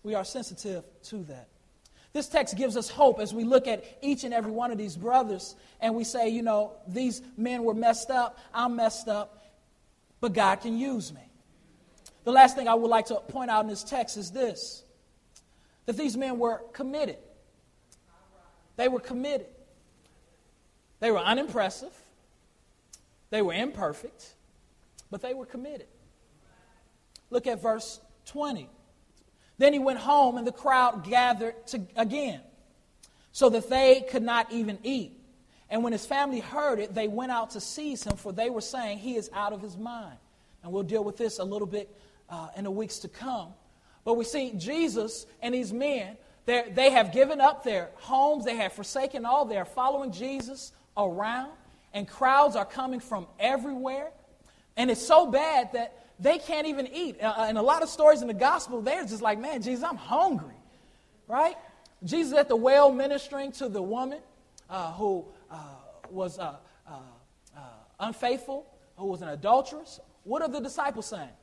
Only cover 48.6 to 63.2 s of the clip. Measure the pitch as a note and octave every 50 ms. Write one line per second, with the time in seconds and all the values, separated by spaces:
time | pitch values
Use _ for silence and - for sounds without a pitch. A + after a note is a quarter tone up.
48.6 | G3+ F#3 - G#3 G3+ - - C4+ C4+ C4 C4+ C4 A#3 A#3 B3+ D4 C#4+ A3 G#3+ G3
49.6 | F3 - - B3+ B3+ C4 C#4 C#4 C#4 B3+ F3+ F3 A#3+ C4 C#4 C4+ A3+ B3 C4+ C4
50.6 | - - - _ _ _ _ G#3 G#3 F#3+ E3+ F#3 G#3 A3 A#3+ B3 C4 D4 D#4+ -
51.6 | - - - _ _ _ - G#3 G3+ - - - C4 B3+ C4+ C#4 D4 C#4+ G3+ A3
52.6 | G3 - - C4+ C4 C4 B3+ A#3+ - - A3 F#3+ F3 - - - G3+ A#3+ C4+ C4
53.6 | A3+ C#4+ C4+ B3 C4 C4 C4 C#4 D4 D#4+ - - _ _ - _ _ - _ _
54.6 | _ _ _ G#3+ B3 B3+ A3+ B3 - - D#4 D#4+ F4 C4 G#3+ C4+ D4+ D#4+ D#4 C4+
55.6 | A#3+ - - A#3 A#3 A#3 - - - - _ - F3+ C#4 E4 E4 - - E4 D4+
56.6 | D4+ D#4 C#4+ C#4 C4 C4+ B3+ D#4+ F4+ D4 G3 - G#3 G#3+ G#3+ A3 A3+ G#3+ A3+ G#3+
57.6 | G#3+ C4+ D#4 E4 E4 D#4+ - - D4+ D4+ D#4 B3 B3 A#3 G#3+ F#3 B3 C#4+ - E4
58.6 | - - B3 A#3 G#3 B3+ D4+ F#4 D4+ F#3+ A3 G#3+ A#3 G#3+ G#3 G#3 A#3+ D4 D4+ B3
59.6 | F#3+ B3 B3+ A#3+ C#4+ E4+ D4+ F#3+ - - A#3 D4+ F4+ F#4+ C#4+ E3+ D#3 C3 - -
60.6 | _ - _ _ _ _ _ _ _ _ _ _ _ - A3+ C4+ D#4 E4+ E4+ -
61.6 | - - - _ _ - _ _ F3+ E3 D4 E4+ E4 C4 C4+ D4 C#4+ C#4+ B3 A3+
62.6 | A3+ B3+ C4+ C#4+ C#4+ C#4 C4 B3 C4+ C#4 C#4+ C4+